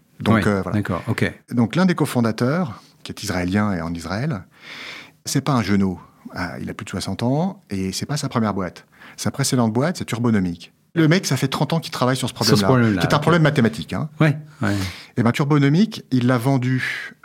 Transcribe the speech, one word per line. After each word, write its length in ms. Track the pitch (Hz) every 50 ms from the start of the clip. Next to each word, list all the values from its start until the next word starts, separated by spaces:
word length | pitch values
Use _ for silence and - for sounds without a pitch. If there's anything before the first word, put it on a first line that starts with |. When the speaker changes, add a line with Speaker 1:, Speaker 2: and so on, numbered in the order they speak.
| _ _ _ -
Speaker 1:
Donc, 180 | 107 107 110
Speaker 2:
Oui, 60 | 107 95
Speaker 1:
euh, 140 | 107 101 95
voilà. 160 | 90 90 -
Speaker 2:
d'accord, 260 | 104 98 - 90 85 -
ok. 240 | 113 117 - 107 87 - - _ -
Speaker 1:
Donc, 240 | 120 120 117 - -
l'un 100 | 165 190
des 100 | 180 170
cofondateurs, 880 | - 151 - - 123 113 113 107 - 123 127 151 185 180 120 98 - - _ _ _ -
qui 80 | -
est 120 | - - 104
israélien 500 | 98 90 90 90 90 95 104 104 104 95
et 80 | 85
en 120 | 82 85 87
Israël, 520 | 85 82 80 92 110 139 165 131 92 - - _ _ - - - - - - - - - - _ _ -
c'est 160 | - - 139
pas 120 | - 156 135
un 80 | 120 104
genou. 360 | 95 101 98 98 95 87 - - - _ _ - - -
Ah, 220 | 92 87 80 62 69
il 100 | 95 92
a 40 | 87
plus 120 | - -
de 40 | -
soixante 320 | - 92 - 98 95 -
ans 400 | 113 123 135 151 175 196 196 - _ -
et 220 | 98 95 95 95
c'est 140 | 92 - 104
pas 120 | - 143
sa 120 | 147 135 -
première 240 | - 123 110 104 98
boîte. 320 | 98 92 82 - - - _ _ - - - -
Sa 120 | - - 107
précédente 420 | - - 135 - 135 127 117 110 107
boîte, 240 | 123 143 175 185
c'est 80 | - -
Turbonomic. 640 | - 117 110 120 120 110 101 92 90 87 - - - _ _ _ _ -
Le 120 | 165 160
mec, 180 | 151 170 - -
ça 120 | - 143
fait 100 | 127 143
trente 260 | 135 - - 151 - 165
ans 60 | 165
qu'il 120 | - -
travaille 240 | - - 123 123 131
sur 120 | 127 131 110
ce 40 | -
Speaker 2:
Sur 80 | - 113
ce 60 | 110
Speaker 1:
problème-là, 160 | 107 101 98
Speaker 2:
problème-là, 340 | - 131 123 117 110 104 90
Speaker 1:
qui 60 | -
est 60 | - 165
un 40 |
Speaker 2:
ok. 40 | 147
Speaker 1:
problème 200 | 151 156 170 170 156
mathématique, 500 | 143 147 143 113 107 - - - - -
hein. 160 | 95 160 151 - -
Speaker 2:
Ouais, 180 | 156 151 143 - - - - -
ouais. 140 | 110 101 101 98 95 87 - - - - -
Speaker 1:
Et 60 | 123 110
ben, 80 | 117
Turbonomic, 720 | 117 - 151 139 151 143 139 139 147 180 220 220 - - - -
il 140 | 127 127 120
l'a 100 | 127 131
vendu 760 | 117 117 139 139 127 123 127 131 127 - - - - - - - _ _